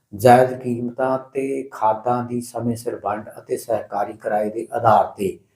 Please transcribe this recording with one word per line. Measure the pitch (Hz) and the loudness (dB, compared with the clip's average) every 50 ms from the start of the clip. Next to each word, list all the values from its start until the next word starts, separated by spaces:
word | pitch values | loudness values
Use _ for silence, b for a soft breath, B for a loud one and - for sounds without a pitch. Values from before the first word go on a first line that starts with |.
| _ _ 104 | _ _ -8
ਜਾਇਜ਼ | 98 107 123 120 123 131 127 127 | 4 6 8 8 8 6 4 0
ਕੀਮਤਾਂ | - - 123 120 117 123 120 120 - 131 131 131 131 | -6 -6 -6 -4 -4 -6 -6 -4 -4 -2 -2 -2 -4
ਤੇ | - - - 135 135 135 135 135 131 - | -6 -8 -6 -6 -4 -4 -6 -6 -8 -10
ਖਾਦਾਂ | - - 110 110 - - - 123 123 123 120 | -6 -2 0 0 0 0 -2 -2 -2 -2 -4
ਦੀ | 120 120 120 | -4 -6 -8
ਸਮੇਂ | 120 - - 117 117 120 117 | -8 -8 -10 -4 -4 -4 -4
ਸਿਰ | - - 113 110 | -4 -6 -8 -8
ਵੰਡ | - - 98 104 110 107 - - - | -6 -6 -6 -6 -6 -8 -14 -18 -20
ਅਤੇ | - - 123 | -8 -6 -6
ਸਹਿਕਾਰੀ | - - 120 113 104 - - - 101 104 110 107 | -6 -2 -2 -2 -2 -2 -6 -4 -4 -4 -4 -6
ਕਿਰਾਏ | - - 110 104 107 107 104 | -8 -4 -2 -2 0 0 -2
ਦੇ | - 117 - - 120 | -4 -6 -8 -6 -4
ਆਧਾਰ | 117 117 113 107 101 - - - | 2 6 6 6 6 4 2 -2
ਤੇ | 110 98 90 - - _ _ _ | -4 -4 -4 -4 -6 _ _ _